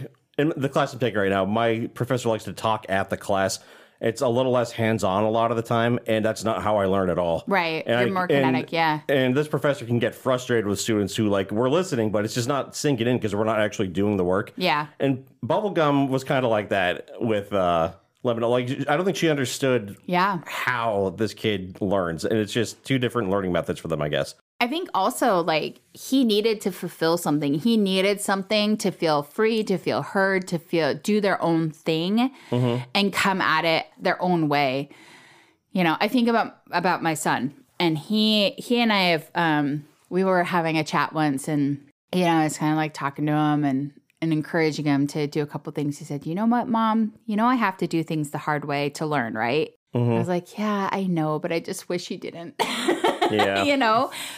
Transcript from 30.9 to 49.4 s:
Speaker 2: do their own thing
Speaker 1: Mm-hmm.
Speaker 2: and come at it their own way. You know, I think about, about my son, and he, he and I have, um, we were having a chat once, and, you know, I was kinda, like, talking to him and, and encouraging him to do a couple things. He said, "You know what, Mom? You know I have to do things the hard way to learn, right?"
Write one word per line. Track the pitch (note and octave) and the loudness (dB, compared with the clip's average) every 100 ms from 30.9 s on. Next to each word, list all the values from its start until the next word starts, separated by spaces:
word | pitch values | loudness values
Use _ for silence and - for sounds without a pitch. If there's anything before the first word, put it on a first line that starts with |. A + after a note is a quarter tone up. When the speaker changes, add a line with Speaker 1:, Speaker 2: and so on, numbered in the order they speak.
| D3 | 0
Speaker 2:
do | - G#3 | 0 0
their | G3 - | 2 0
own | E3 E3 D#3+ | 0 0 -2
thing | - - D#3+ F3+ A3 C4 - - | -4 -2 -2 0 0 0 -4 -4
Speaker 1:
Mm-hmm. | B2 B2 B2 B2+ G3 | 0 0 0 -2 0
Speaker 2:
and | G3+ | 0
come | - G3 F#3+ | 0 0 2
at | C#3+ D#3+ | 2 2
it | E3 D#3+ - - | 2 0 -2 -4
their | F#3 - | -2 0
own | F3+ F3 D3+ | 2 2 2
way. | C#3+ C#3 C3+ C#3+ - - - - - _ _ _ | 2 2 0 -6 -12 -20 -20 -20 -20 _ _ _
You | F#3+ | 0
know, | E3 D3+ | 2 2
I | G#3 | 2
think | C4 A#3 | 2 2
about, | A3+ C3 - - | 2 0 -8 -6
about | F3 F3+ E3 | -2 0 0
my | E3 | -2
son, | D#3 - B2+ B2+ - _ - | -2 0 0 -2 -8 _ -2
and | E3+ D#3 | 0 0
he, | - G#3+ G#3+ G#3+ G3 - | -2 0 2 4 2 -2
he | - A#3+ | -2 2
and | A3+ | 2
I | G3+ | 4
have, | F3+ D#3+ D3 F3 | 4 2 0 0
um, | E3 D3 C#3+ D3 - _ - | 2 2 0 -2 -8 _ -6
we | F3+ | 0
were | F#3+ F3+ | 2 2
having | E3+ F3 E3 D#3 | 2 0 0 0
a | |
chat | D3+ D#3+ D3 | 0 0 0
once, | D#3+ D3+ C3+ - | 0 0 0 -2
and, | D3 C#3 C#3 - _ _ | 0 0 -2 -8 _ _
you | F3+ | 0
know, | E3+ E3 | 2 2
I | D#3 | 2
was | - | 0
kinda, | D#3 D#3 | 0 0
like, | D#3 - | -2 -4
talking | C#3 C#3+ D3+ | -6 -2 0
to | |
him | D3+ D3+ D3 | 2 2 2
and, | D3 C3 D3 - _ - | 2 0 -4 -10 _ -6
and | E3 | -2
encouraging | D#3 C#3+ E3+ D#3 D3 D3 | -2 0 0 0 0 0
him | C#3 C#3+ | 2 0
to | D#3+ D3 | -2 -2
do | D#3 | -2
a | D3 | -4
couple | C#3+ D#3+ | -6 -8
things. | D3+ C#3+ C#3+ | -6 -4 -6
He | D3+ | -8
said, | C#3+ D#3+ | -8 -6
"You | |
know | F3 A3+ | -2 0
what, | A#3+ - | 0 0
Mom? | A3+ A3 A3+ G#3+ - - | 0 2 2 0 -4 -6
You | G#3 | 0
know | A#3 | 2
I | B3+ | 2
have | G3+ F#3+ | 0 -2
to | E3+ | -2
do | E3 | -2
things | D#3 D#3+ D3 | -2 -4 -4
the | D3 | -4
hard | - D3 D3 | -2 -2 -2
way | C#3+ C#3+ | -2 -2
to | - D#3 | -4 -2
learn, | C#3+ A2+ | -2 -2
right?" | A2 | -2